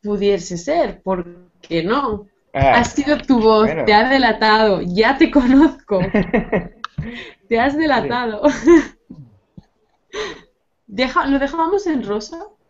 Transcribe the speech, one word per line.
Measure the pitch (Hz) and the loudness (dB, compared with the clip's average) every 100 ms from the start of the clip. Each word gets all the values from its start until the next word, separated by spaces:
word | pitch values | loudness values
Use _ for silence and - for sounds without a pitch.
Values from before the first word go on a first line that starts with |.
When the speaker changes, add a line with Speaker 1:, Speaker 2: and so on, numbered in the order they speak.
Speaker 1:
pudiese | 208 202 202 196 - 175 | -4 -2 0 -2 -4 -10
ser, | - 330 254 - | -4 -2 -2 -6
porque | 190 185 175 175 _ _ - 165 | -6 -6 -6 -16 _ _ -6 -4
no. | 170 254 262 208 - _ _ | -2 -2 -2 -6 -10 _ _
Speaker 2:
Ah, | - 135 226 | 0 4 4
Speaker 1:
Ha | |
sido | 240 - 285 294 - | 2 -2 -2 -2 2
tu | 247 | 2
voz, | 220 214 214 | 4 4 2
Speaker 2:
bueno. | 160 | 0
Speaker 1:
te | 143 | 2
ha | 208 247 | 4 4
delatado, | 269 240 220 220 214 220 185 | 2 0 0 2 4 2 0
ya | 175 180 220 277 | -2 0 0 2
te | 320 | 2
conozco. | 294 247 269 302 - _ 190 196 208 | 2 4 4 4 0 _ -2 0 -2
Speaker 2:
<laughs> | 180 226 - 202 175 _ - - 196 240 - _ _ | 0 -2 -2 -4 -6 _ -12 -10 -12 -14 -18 _ _
Speaker 1:
Te | 226 | 0
has | 262 294 | 0 0
Speaker 2:
Sí. | |
Speaker 1:
delatado. | 311 254 143 240 233 214 | 0 0 -2 -4 -4 -2
<laughs> | - 240 247 339 - _ _ - 127 _ _ - _ _ _ _ _ 403 415 - _ _ _ _ _ | -2 0 4 4 4 _ _ -20 -20 _ _ -20 _ _ _ _ _ -10 -10 -12 _ _ _ _ _
Deja, | 196 254 349 277 | -4 -2 -2 0
¿lo | 277 | -2
dejamos | 277 330 330 403 370 | -2 -2 -2 -2 -2
en | 285 | -4
rosa? | 202 208 220 330 403 _ _ | -4 -8 -8 -16 -16 _ _